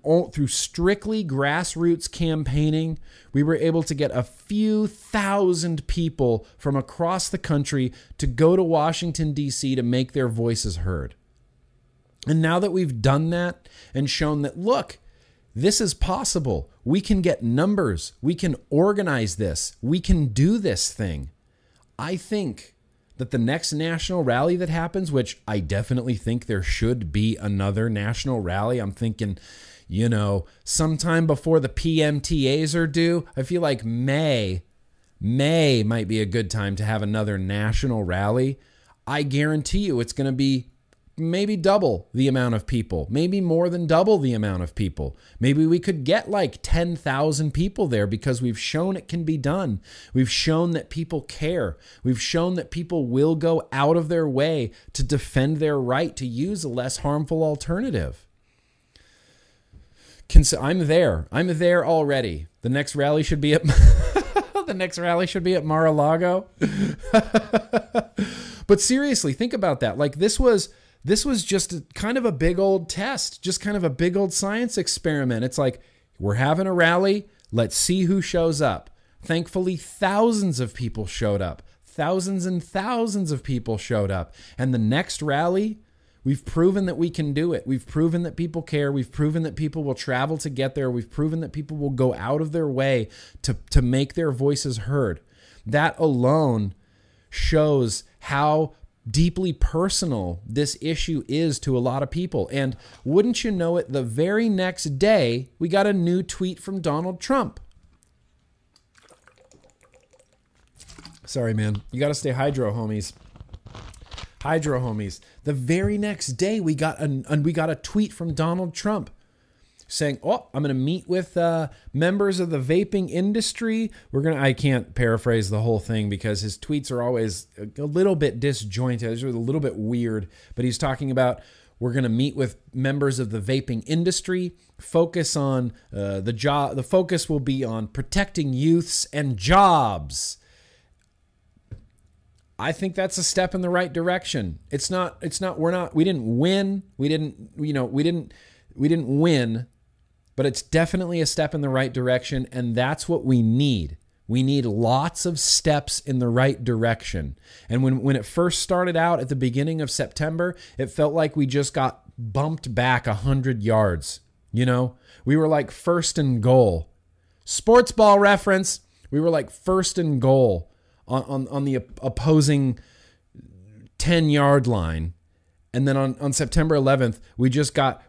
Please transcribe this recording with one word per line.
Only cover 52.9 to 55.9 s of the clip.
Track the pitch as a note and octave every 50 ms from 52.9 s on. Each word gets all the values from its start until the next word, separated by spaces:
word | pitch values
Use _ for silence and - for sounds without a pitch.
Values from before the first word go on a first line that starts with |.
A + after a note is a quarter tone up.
| F3+ D#3+ C3+
will | A#2 B2 C3+ D3 D#3+ E3
go | D3+ E3 E3 E3 D#3 - - C3
out | C3+ C#3+ D3+ E3
of | E3+ D#3+
their | D3+ F3 E3 D#3+ C#3+
way | B2+ C3 D3 E3 D#3+ C#3+ A#2 G#2 - - - - -
to | - A#2+
defend | - D3 C3+ - - - C3+ C3 D3 D#3+
their | D3 D#3 D3+ D3
right | C#3 B2+ A#2+